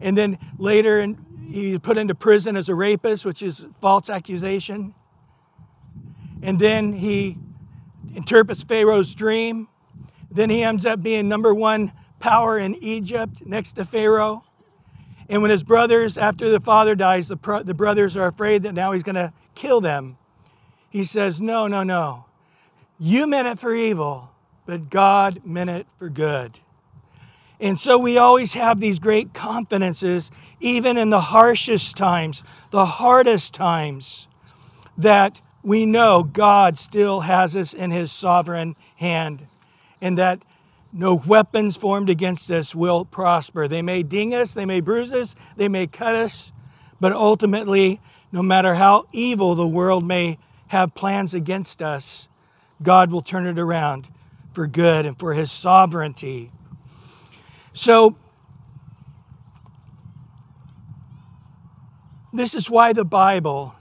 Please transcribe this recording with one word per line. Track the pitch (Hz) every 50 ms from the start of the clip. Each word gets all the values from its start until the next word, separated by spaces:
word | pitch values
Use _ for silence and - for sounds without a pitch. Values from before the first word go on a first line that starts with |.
and | - 190 190 202
then | 208 202 190 - - - - -
later | 190 202 208 214 214 220 214 208
in, | 208 202 214 - - - - - - -
he | 147 202 202 196
was | 190 175
put | - 214 233 214
into | 214 196 180
prison | - - 226 208 208 175 220 202 196
as | 170 160
a | 185
rapist, | 170 196 208 214 - - 226 214 202 -
which | 196 165 -
is | 202 185 151 - - 302 - -
false | - 196 196 196 - -
accusation, | 208 190 165 - 185 175 180 190 196 196 - - 202 208 196 196 208 _ _ _ _ _ _ _ _ _ _ _ _ _ - _ _ _ _ - - - - - - - - - - - -
and | 190 196 170
then | 208 214 220 220 214 208
he | 208 190 175 208 202 196 202 196 170 - - - - - - - - - - - _ - - - -
interprets | - 160 - - 226 226 190 226 - -
Pharaoh's | - 240 220 214 214 220 202 190 - -
dream. | - 214 220 220 226 226 226 226 226 220 - _ _ _ _ _ - - - _ _ - -
Then | - 185 220 220
he | 214 233
ends | 233 226 220 202 180
up | 226 220 202
being | 165 220 220 214 208 202
number | 214 208 220 226 202
one | 214 220 220 220 214 208 - - - - _ _ _
power | - 233 220 226 233 226 220 214
in | 196 190 208 - -
Egypt | 214 220 226 202 180 240 233 226 208 - - -
next | - 196 220 - - - -
to | 190
Pharaoh. | - - 220 214 214 214 214 214 214 214 214 _ _ _ _ _ _ _ _ _ _ _ - - - - _ - -
And | 202 208
when | 214 208
his | 214 190 151
brothers, | - 226 226 233 233 233 233 226 214 170 -
after | 214 214 208 - 240 226
the | 220 202
father | - 240 214 214 220 214 214
dies, | 185 196 185 185 185 170 -
the | 196 156
pro-, | - 214 208 202 -
the | 185 180
brothers | 147 208 208 208 208 202 190 165 196
are | 185 180
afraid | 160 - 208 208 214 202 185
that | 208 190
now | 175 185 190
he's | 196 185 156
gonna | 202 190 185 180 160 - _ _ _ _
kill | - - 285 254 233
them. | 190 165 143 143 131 131 127 _ _ _ _ _ _ _ _ _ _ _ _ _ _ _
He | - 202 196
says, | 170 - 214 202 196 170 156
"No, | 214 226 226 226 214 208
no, | 202 196 190
no. | 185 185 175 160 147 127 120 120 _ _ _ _ _ _ _ _ _ _ _ _ _ _ -
You | 160 160 202 254 294 302
meant | 285 277 247 247
it | 233 -
for | - 240 226
evil, | 233 226 220 214 165 151 147 143 127 123 - _ _ _ _ _ _ _
but | - 175 170 156 139
God | - 196 196 196 196 202 196 196 185 190 -
meant | 175 160 175 180 180
it | 175 175 - _ _ _
for | 185 170
good." | 143 151 156 151 147 131 123 117 117 - _ _ _ _ _ _ _ - _ _ _ _ - _ _ _ _ _ _ -
And | 220 196 196 -
so | - 269 247 247
we | 247 240 240 240
always | 240 247 247 254 254 202 -
have | 240 240 226 233 202
these | 220 214 196 160
great | 165 220 214 214 226 - -
confidences, | - - 220 214 240 220 - 214 196 190 180 160 - 190 180 180 180 160 - - - - - _ -
even | - 240 247 240 233 254 240 240
in | 226 214
the | 214 196
harshest | 165 151 185 220 226 240 233 214 - 247 226 190 - - -
times, | - 196 185 175 170 160 156 143 - - - - - - -
the | - 202 190
hardest | 170 151 - 240 247 247 262 254 247 226 180 - - -
times, | - 190 175 170 165 151 147 139 135 131 - - - - _ _ _ _ _ _ _ _ - _ _ - - - -
that | 160 214 208 202 196 202 - - _ _ _ _
we | - 202 208 220 220
know | 220 220 233 233 220 190 175 170
God | 147 135 196 208 208 202 202 196 180 160 -
still | - - - 208 202 202 196 196
has | 160 170 190 185 185 165 156
us | 196 175 156 -
in | - 185 180
his | 170 180 170 151
sovereign | - - 190 185 175 180 170 170 170 170 165 165 151 _ _ _ _
hand, | - 165 175 170 160 160 156 147 139 147 - _ _ _ _ _ _ _ _ _ -
and | 190 185 180 180
that | 185 185 180 190 _ _ _ _ _ _ _ _ _ _
no | - 170 180 190 185
weapons | 165 123 160 208 214 214 - - 220 214 208 175
formed | - - 196 196 202 202 190
against | 180 156 190 185 180 160 - -
us | 175 165 151 - -
will | 165 170 180 175 170 185
prosper. | - - - 185 175 175 165 143 - - 165 151 139
They | 156 165 170
may | 175 185 185
ding | 170 143 175 202 214 226 240
us, | 240 247 - -
they | 214 202
may | 190 190 180
bruise | 165 175 220 233 240 240 269
us, | 247 240 - - _ - - -
they | - 202 202
may | 196 190 180
cut | 151 - - 233 226 226
us, | 226 226 208 - - - - - - - - _ _ _ _ _ -
but | 180 185
ultimately, | 202 220 220 208 214 - 220 208 196 214 214 202 196 196 190 185 185 - _ _ _ _ _ _
no | - 175
matter | 185 190 185 190 185 185 175
how | 170 196 196 202 214 - _
evil | - 226 240 247 247 202 196 180 175
the | 165 175 165
world | 160 175 180 185 185 185 170
may | 175 185 180 175 170 160 - _ _ _ _ _ -
have | - 190 185 170 -
plans | - - 196 196 202 196 170 180
against | 175 156 156 185 190 185 - - - 165
us, | 156 147 139 135 - - - - _ _ _ _ _ _ _ _ _ _ -
God | 151 170 185 185 185 175
will | 170 175
turn | - - 185 185 180
it | 180 170 170
around | 170 165 170 165 151 147 139 135 131 - - _ _ _ _ - - - -
for | 180 165
good | 151 123 165 170 170 160 156 151
and | 147 127 -
for | 175 165 151
his | 151 156 143
sovereignty. | - - - 180 185 190 190 175 160 170 156 151 131 - 143 135 131 123 117 117 - - - - - - _ - _ - - - _ _ _ _ _ _ _ _ - _ _ _ -
So, | - - 233 226 226 226 220 220 _ _ _ _ _ _ _ - - - - - - - - - _ - - - - _ _ - - - _ _ - _ - _ _ _ - - _ - - - - - - _ - - _ - _ - - - - - - - - - - - - - - - _ _ _ _ _ _ - _ _ - - _ _ _ - - - _ _ -
this | 226 247 233 -
is | 277 175 -
why | 233 233 233 233 220
the | 233 208
Bible | 160 208 196 190 196 196 185 156 151 139 139 139 131 - _